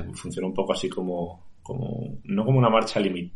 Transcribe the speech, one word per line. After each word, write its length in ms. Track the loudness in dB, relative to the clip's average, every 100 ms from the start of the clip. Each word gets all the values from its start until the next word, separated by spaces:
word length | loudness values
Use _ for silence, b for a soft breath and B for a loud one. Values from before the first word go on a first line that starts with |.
| -4
funciona 320 | -8 -10 -6 -4
un 60 |
poco 180 | 0 0
así 160 | 0 -2
como, 560 | -4 -4 -4 -6 -10 -18 -16
como, 560 | -10 -6 -6 -6 -6 -8
no 200 | -2 0
como 140 | 4 6
una 120 | 8
marcha 300 | 6 4 2
limi-, 320 | 0 0 -6